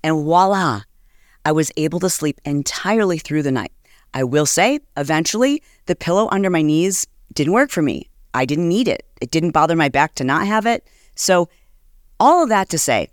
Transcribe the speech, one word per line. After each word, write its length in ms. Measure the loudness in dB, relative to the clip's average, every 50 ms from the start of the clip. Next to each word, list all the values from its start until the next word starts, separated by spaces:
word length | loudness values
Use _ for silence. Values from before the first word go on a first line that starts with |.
| 0
And 180 | 0 -2 0 0
voila, 580 | 2 2 4 4 4 2 0 0 -2 -2 -4 -8 _ _ _ _ _ _ -20 _ _ _ _ _
I 80 | 0
was 200 | 0 0 0 -2 -2
able 240 | -4 -4 -2 -2 -2
to 100 | -2 -2
sleep 300 | -2 -2 -4 -4 -4 -6 _
entirely 760 | -4 -4 -4 -4 -4 -8 -6 -2 0 0 2 2 0 -2 -4
through 240 | -6 -4 -4 -2
the 100 | 0 0
night. 200 | -2 -2 -4 -8 -14 _ _ _ _ _ _ _ -6
I 100 | -4 -4
will 220 | 0 0 0 0
say, 340 | 2 2 2 2 2 2 -2 _ _ _
eventually, 680 | -8 -4 -2 0 0 0 -2 0 0 0 0 0 -4 _ _ _ _ _
the 100 | -6 -6
pillow 320 | _ -2 0 0 0 0 0
under 200 | 0 0 0 0
my 120 | 0 2
knees 440 | 2 2 2 2 0 0 -2 -4 -6 _ _ _ -20 _
didn't 220 | -4 -4 -2 2 2
work 160 | 2 2 0
for 120 | 0 -2
me. 280 | -2 -2 -2 -6 -10 _ _ _ -18 _ -4
I 100 | -2 -2
didn't 240 | -2 -2 -2 0 0
need 200 | 0 0 0 -2
it. 180 | -2 -4 -8 _ _ -12
It 100 | -10 -2
didn't 200 | -2 0 0 2
bother 260 | 2 2 2 4 2
my 120 | 2 2 2
back 260 | 2 2 0 0 -2
to 80 | -6 -2
not 220 | -2 0 0 0
have 200 | 0 -2 0 0
it. 200 | 0 -2 -2 _ _ _ _ _ _ _
So 340 | -6 0 2 2 2 2 -2 _ _ _ _ _ _ _ _ _ -20 _ _ -4 _
all 220 | 4 4 6 4
of 60 | 4 2
that 180 | 2 0 0 -2
to 80 | -2 -2
say 300 | 0 0 0 0 -2 -4